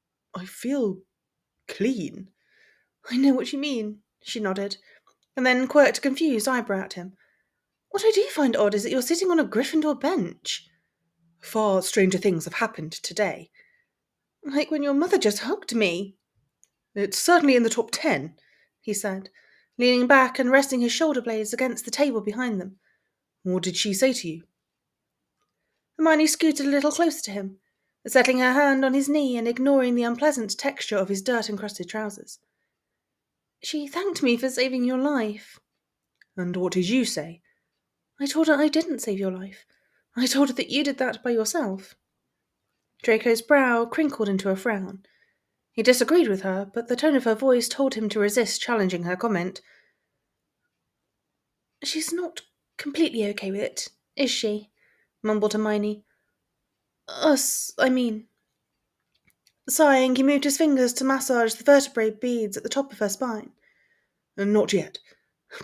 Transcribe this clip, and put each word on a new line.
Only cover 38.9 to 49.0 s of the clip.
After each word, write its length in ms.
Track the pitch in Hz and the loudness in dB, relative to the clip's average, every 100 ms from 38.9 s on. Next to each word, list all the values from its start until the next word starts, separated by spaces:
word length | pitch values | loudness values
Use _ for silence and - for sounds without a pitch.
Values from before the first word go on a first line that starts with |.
| 262 | -4
save 200 | - 196 | -4 -4
your 120 | 196 | -4
life. 340 | 185 196 - _ _ _ _ _ - | -6 -12 -18 _ _ _ _ _ -4
I 100 | 254 | -2
told 240 | 269 277 | 2 2
her 60 | - | 0
that 140 | - | -4
you 140 | 262 | -2
did 140 | 285 - | -2 -2
that 260 | 254 220 | -4 -4
by 60 | 254 | -2
yourself." 640 | 233 214 349 233 190 190 - _ _ _ _ _ _ _ _ _ _ | -2 0 -2 -4 -6 -12 -20 _ _ _ _ _ _ _ _ _ _
Draco's 400 | - 220 226 233 | 0 2 2 0
brow 440 | - 294 262 233 233 | 4 4 4 2 -2
crinkled 440 | - 302 - 208 | -2 -2 -2 -2
into 200 | 196 196 | -2 -2
a 60 | 190 | -2
frown. 500 | 240 208 190 190 _ _ _ _ _ _ _ | -2 -4 -6 -14 _ _ _ _ _ _ _
He 100 | - | -2
disagreed 460 | 220 247 247 339 254 | 4 4 4 4 4
with 140 | 190 | 0
her, 280 | 196 185 202 | -2 -4 -6
but 160 | 233 233 | -8 -6
the 80 | 240 | 0
tone 200 | 311 277 | 2 2
of 80 | |
her 100 | 240 | 2
voice 340 | 220 262 247 233 | 2 4 4 2
told 280 | - 269 247 | -2 -2 -2
him 140 | 214 | -4
to 100 | 214 | 0
resist 420 | 202 214 226 - | 0 2 0 -2
challenging 420 | - 233 190 180 | -2 0 0 -2